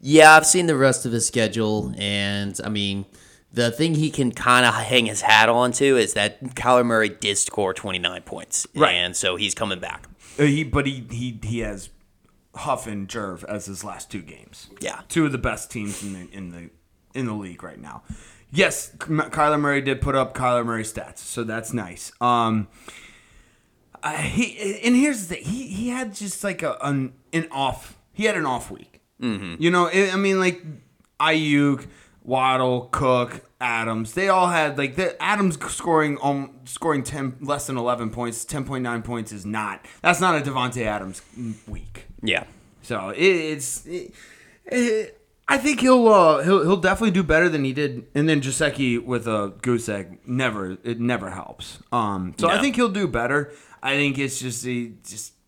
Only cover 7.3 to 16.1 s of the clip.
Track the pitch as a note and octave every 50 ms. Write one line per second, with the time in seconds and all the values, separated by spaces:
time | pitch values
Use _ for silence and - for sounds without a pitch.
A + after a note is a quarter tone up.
7.3 | G2+ - - - - - G2+ F#2 F#2 - - G#2 F#2 F2+ F2 F2 F2+ F2 - -
8.3 | - - - _ - - - - _ - D3+ - F2+ F2 F2 F2+ F2+ - - F#2+
9.3 | F2+ - G#2+ G2 F2+ - A2+ G2+ F#2+ F2+ F2+ F2 D#2+ - - - - _ - -
10.3 | - - D3 D3 C#3+ D3+ D#3+ C3 - C#3+ C3+ C3+ C#3 C3 A#2+ - B2 A#2 B2 B2+
11.3 | A2+ A2 - G#2+ A#2 A#2 A2 G#2 G2+ G2 F#2 - - _ _ _ _ _ _ _
12.3 | _ _ _ _ _ - - C#3+ C3 - - A2+ G#2 G2+ G2 F#2 - A#2 G#2 G2
13.3 | F2+ E2+ - - G#2 G#2 - G2 G2 F2+ - G#2 F#2 - - - - G2+ E2 D2+
14.3 | D2 B1+ A1 - - - - - - - - - D3 - - _ - E3+ D#3+ D3
15.3 | C3 B2 A#2 B2 A2 - - - - A#2+ G#2 G#2 G2+ - G2+ G2+